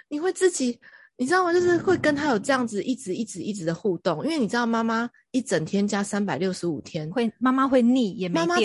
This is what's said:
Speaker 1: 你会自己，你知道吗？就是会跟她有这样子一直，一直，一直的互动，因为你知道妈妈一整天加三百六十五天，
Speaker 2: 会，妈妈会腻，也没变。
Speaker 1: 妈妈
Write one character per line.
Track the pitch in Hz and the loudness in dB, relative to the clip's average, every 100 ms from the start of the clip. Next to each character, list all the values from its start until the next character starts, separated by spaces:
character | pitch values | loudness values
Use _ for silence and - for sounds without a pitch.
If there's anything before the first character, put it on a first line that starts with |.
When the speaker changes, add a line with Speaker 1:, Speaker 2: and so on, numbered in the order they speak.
| - | -10
Speaker 1:
你 | 294 | -4
会 | 370 | -4
自 | 359 370 | 2 0
己， | - 254 240 - - - - | 2 -4 -4 -12 -20 -14 -6
你 | 254 | 0
知 | |
道 | 370 | 2
吗？ | 359 | 4
就 | 349 | 4
是 | 349 339 | 4 2
会 | - 349 | 2 2
跟 | 302 285 | 2 2
她 | 302 | 2
有 | 214 | 0
这 | 226 | 2
样 | 262 233 | 0 0
子 | 202 | -2
一 | - 247 | -4 -4
直， | 180 180 | -4 -6
一 | 226 | -6
直， | 175 | -8
一 | 208 | -8
直 | 202 160 | -4 -4
的 | |
互 | 165 208 170 | -2 -2 0
动， | 190 156 | -2 -2
因 | 277 | -2
为 | 330 | 0
你 | 196 | 0
知 | 240 | 0
道 | 233 | 0
妈 | 233 | 0
妈 | 226 226 233 _ _ | 0 -2 -4 _ _
一 | 262 | -4
整 | - 170 156 | 0 -2 0
天 | 196 202 | 0 0
加 | 202 | 0
三 | 202 202 | -2 -2
百 | 202 139 | -2 -2
六 | 190 | -2
十 | 185 175 | -2 -4
五 | 139 | -4
天， | - 165 156 | -6 -8 -4
Speaker 2:
会， | 226 233 - | -2 -2 -2
妈 | 254 | 0
妈 | 262 269 | 2 4
会 | 254 | 4
腻， | 233 262 214 | 4 4 0
也 | - 180 | -2 -2
没 | 247 | 0
变。 | 330 | 2
Speaker 1:
妈 | |
妈 | 349 | 2